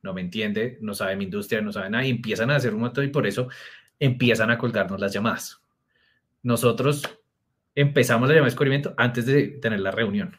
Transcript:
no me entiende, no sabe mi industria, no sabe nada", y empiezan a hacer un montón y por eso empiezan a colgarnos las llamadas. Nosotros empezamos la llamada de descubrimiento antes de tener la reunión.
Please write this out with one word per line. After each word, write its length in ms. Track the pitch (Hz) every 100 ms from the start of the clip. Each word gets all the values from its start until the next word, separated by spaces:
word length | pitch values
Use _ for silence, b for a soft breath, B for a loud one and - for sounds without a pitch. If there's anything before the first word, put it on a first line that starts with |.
no 100 | 98
me 80 | 92
entiende, 560 | 90 104 107 104 113 -
no 100 | 107
sabe 220 | 101 98 98
mi 80 |
industria, 380 | 98 104 98 110
no 100 | 107
sabe 160 | 101 95
nada", 160 | 113
y 60 | 135
empiezan 400 | 120 107 98 117
a 60 | 143
hacer 180 | 123
un 60 | 107
montón 220 | 120 123
y 40 | 139
por 180 | 143 101
eso 220 | 101 127 B B B B _
empiezan 520 | 139 123 120 110 110
a 80 | 117
colgarnos 420 | 120 107 92 95
las 120 | 98
llamadas. 500 | 98 110 113 - - _ _ _ _ _ _ _ _
Nosotros 600 | 123 117 123 113 143 147 - - _ _ _ _ _
empezamos 540 | - 143 143 127 117 131
la 60 |
llamada 120 | 160 131
de 40 |
descubrimiento 440 | - 143 139 143 -
antes 260 | 120 123
de 240 | 120 143 143
tener 320 | - 117 107
la 100 | 95
reunión. 460 | 98 113 101 92